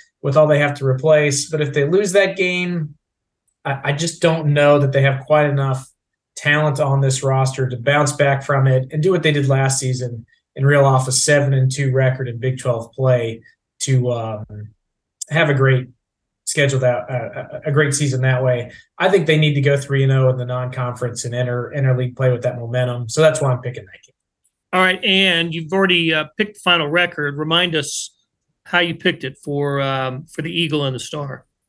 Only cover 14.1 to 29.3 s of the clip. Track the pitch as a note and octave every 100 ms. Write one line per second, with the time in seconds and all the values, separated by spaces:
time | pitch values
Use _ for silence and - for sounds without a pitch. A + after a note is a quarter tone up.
14.1 | A#2+ A2+ G#2+ G#2+ G#2 G#2+ _ _ _ _
15.1 | _ - D3+ D#3 C3+ C3+ B2+ - _ _
16.1 | _ _ _ - D#3 C#3 C3+ C3 A#2+ -
17.1 | B2+ - C3+ - - D#3 C#3+ D3 C#3 C#3+
18.1 | B2+ C3 B2+ B2+ B2 A2 - _ - F#3
19.1 | F#3+ D#3 D#3 D3+ C#3+ C#3 C#3 - C#3 C3+
20.1 | C3+ C3 B2+ B2 B2+ B2+ C3 B2 - B2
21.1 | - A#2+ B2 B2 B2 A#2+ D3 C3 B2+ B2
22.1 | - C3 A#2+ B2 B2 A#2 B2+ B2 A#2+ A2+
23.1 | D#3 D#3 - C3+ B2 B2+ - - - _
24.1 | _ _ _ _ _ _ F#3 F#3 F#3+ -
25.1 | F#3+ F#3+ E3+ E3+ D#3+ D#3 F#3+ F#3+ F3+ E3
26.1 | D#3 D3+ - G#3 - F#3 E3+ D3 E3 F3+
27.1 | - D3 C#3 D#3 E3 F3+ D#3+ C#3 - -
28.1 | _ _ _ _ _ - F3 F3 E3 F#3+
29.1 | D#3 C3